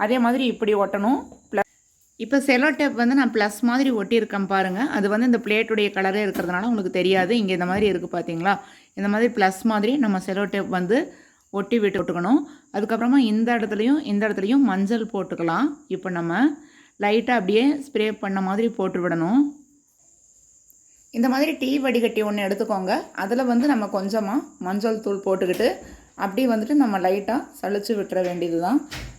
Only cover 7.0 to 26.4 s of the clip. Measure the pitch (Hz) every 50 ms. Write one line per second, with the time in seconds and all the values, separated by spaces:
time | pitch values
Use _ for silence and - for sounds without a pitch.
7 | 180 180 190 190 185 180 226 240 214 190 185 175 175 180 185 202 214 208 185 180
8 | 170 170 - 175 165 - 170 165 170 190 202 - - - - - _ _ - -
9 | 196 202 202 214 233 240 233 - 196 190 190 - - 233 220 208 202 220 262 302
10 | 262 214 196 185 185 - 190 190 202 196 - 196 190 - 190 180 180 175 214 269
11 | 349 - - - - _ _ _ _ _ - 196 202 196 - 240 208 202 190 196
12 | 175 175 180 175 175 185 247 320 294 - - - _ _ - 196 202 208 220 226
13 | 233 240 262 285 262 220 214 214 226 233 240 233 214 214 208 202 214 240 285 311
14 | - - 208 202 208 220 208 202 190 202 247 277 277 226 190 190 196 190 233 233
15 | 220 220 - 196 185 185 180 165 170 165 165 180 247 311 294 - - - 185 180
16 | - 185 180 170 165 165 165 185 247 311 302 - - - _ - - _ _ -
17 | 208 208 208 226 226 233 247 233 196 180 208 214 240 277 302 294 277 - - 220
18 | 214 214 214 208 - 196 190 196 190 185 190 208 226 233 226 - 190 190 185 190
19 | 175 180 170 170 160 170 214 269 294 285 - - - _ _ _ _ _ _ _
20 | _ _ _ _ _ _ _ _ _ _ _ _ _ _ _ _ _ _ _ _
21 | _ _ - 233 233 254 247 269 285 320 311 - 269 254 269 294 262 269 233 240
22 | 226 226 220 220 214 208 208 208 202 190 196 196 226 220 214 196 185 185 214 302
23 | 359 - - - 180 202 233 240 262 247 240 233 240 294 277 233 208 190 202 202
24 | 190 196 196 226 214 196 208 285 - - - - 175 180 190 208 196 233 220 220
25 | 220 208 202 190 196 190 190 180 185 180 180 180 214 254 381 - - - - -
26 | - _ _ - - 202 185 208